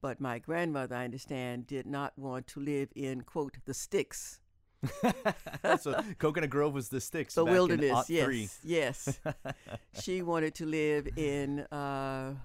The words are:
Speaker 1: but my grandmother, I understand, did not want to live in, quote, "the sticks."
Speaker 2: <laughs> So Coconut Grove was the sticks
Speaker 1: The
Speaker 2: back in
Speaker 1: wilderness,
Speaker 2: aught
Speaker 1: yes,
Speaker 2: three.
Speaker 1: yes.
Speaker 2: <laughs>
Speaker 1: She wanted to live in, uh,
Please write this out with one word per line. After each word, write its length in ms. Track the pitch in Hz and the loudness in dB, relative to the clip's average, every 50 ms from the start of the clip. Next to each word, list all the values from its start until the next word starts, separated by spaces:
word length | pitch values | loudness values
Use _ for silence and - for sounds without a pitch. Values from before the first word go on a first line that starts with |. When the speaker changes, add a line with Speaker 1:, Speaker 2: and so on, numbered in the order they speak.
Speaker 1:
but 180 | - 135 117 - | -4 -4 -4 -2
my 180 | 139 139 - - | -2 -4 -4 -4
grandmother, 560 | - - 160 170 175 165 147 139 131 - 123 | -4 -2 0 2 2 2 0 -2 -2 -2 -2
I 100 | 123 123 | -4 -4
understand, 600 | 123 117 131 - - 147 131 127 123 123 123 120 | -4 -6 -8 -8 -6 -6 -4 -2 -4 -4 -6 -6
did 180 | - 143 131 - | -4 -6 -6 -4
not 320 | 113 143 139 143 - - | -4 -4 -4 -4 -4 -6
want 300 | - 135 135 127 131 123 | -8 -8 -6 -6 -6 -8
to 120 | - - 147 | -8 -10 -6
live 300 | 139 147 143 139 139 135 - | -2 0 0 0 0 -2 -4
in, 260 | - 139 135 131 127 | -4 -4 -4 -4 -4
quote, 360 | 113 - - 170 147 135 - 123 - | -8 -6 -4 -4 -4 -4 -6 -10 -8
"the 80 | - 131 | -8 -6
sticks." 640 | - - - - 196 - - - - - - - - _ _ _ _ _ _ _ _ - | -6 -4 0 2 2 2 2 -4 -10 -10 -12 -14 -16 _ _ _ _ _ _ _ _ -4
Speaker 2:
<laughs> 200 | 131 - 571 - 233 - - - 214 - - - 143 131 131 - 311 330 - | -4 -2 2 2 2 2 2 0 -2 -2 -2 -8 -12 -10 -2 2 2 2 2
So 220 | - 143 - - 220 208 180 - | 2 -2 -2 -2 -2 -4 -4 0
Coconut 300 | - 156 147 175 156 143 | 0 2 2 2 0 2
Grove 240 | 120 143 147 151 139 | 2 2 2 2 2
was 160 | 139 120 - | -2 -4 -2
the 120 | 135 127 | -4 -4
sticks 340 | - - - 165 143 - - | -4 -4 -4 -4 -4 2 4
Speaker 1:
The 80 | 165 165 | 4 6
Speaker 2:
back 80 | - | 8
in 40 | 185 | 8
Speaker 1:
wilderness, 340 | 185 180 165 170 156 151 139 | 8 8 6 6 4 6 6
Speaker 2:
aught 180 | 117 120 131 - | 6 4 4 4
Speaker 1:
yes, 160 | 165 165 135 | 2 4 4
Speaker 2:
three. 240 | 135 131 117 107 95 - - - | 4 2 0 -2 -4 -6 -10 -4
Speaker 1:
yes. 560 | 156 170 165 143 127 131 - - 143 127 - - 156 - - - 131 135 | 0 2 2 2 2 -2 -2 -4 -4 -4 -2 -4 -6 -6 -6 -8 -10 -10
Speaker 2:
<laughs> 440 | - - - - 113 - _ - - | -10 -10 -12 -12 -12 -14 _ -12 -8
Speaker 1:
She 200 | - - 185 185 | -4 -2 -2 -2
wanted 340 | 175 170 170 165 156 156 156 | 0 0 2 2 2 0 -2
to 100 | - 165 | -4 -4
live 420 | 156 156 160 151 151 151 147 143 147 - | -2 0 2 4 4 4 2 0 -2 -4
in, 440 | 165 156 143 139 143 139 139 143 143 - - | -2 0 0 0 0 0 -2 -2 -4 -4 -6
uh, 640 | 151 147 143 139 139 135 135 135 135 131 131 135 139 135 | -6 -6 -4 -4 -2 -2 -2 -4 -4 -4 -4 -6 -6 -8